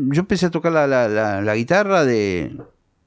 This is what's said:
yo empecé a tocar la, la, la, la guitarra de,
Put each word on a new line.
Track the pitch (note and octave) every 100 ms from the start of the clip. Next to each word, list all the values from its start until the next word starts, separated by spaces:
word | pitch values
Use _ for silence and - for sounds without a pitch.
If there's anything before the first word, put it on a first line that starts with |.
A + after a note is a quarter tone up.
| C3+
yo | C#3+
empecé | G3 F#3+ F3
a |
tocar | E3 E3+
la, | D#3+ C#3
la, | C3 A#2
la, | G#2+ G#2+ G2
la | G#2 G#2+
guitarra | A#2+ F3+ G3+ F#3+ C#3+
de, | A2+ G2+ F2+ C#2+ - - _ _ _